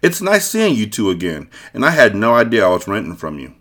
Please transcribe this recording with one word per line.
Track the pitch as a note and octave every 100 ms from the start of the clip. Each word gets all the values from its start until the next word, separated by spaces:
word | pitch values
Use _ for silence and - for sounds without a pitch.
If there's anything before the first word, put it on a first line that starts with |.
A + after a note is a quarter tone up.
it's | E3+ F3
nice | F#3 G#3 G3
seeing | A3+ A3
you | C3 G#2+
two | G#2 G2+
again. | F2+ F2 D#2 - - -
And | -
I | C3
had | D#3+ A#2+ G2+
no | A2+
idea | A#2 A#2 A2+
I | F#2+
was | F2+ -
renting | G2 E2+ F2
from | D#2 D2+
you. | C2 _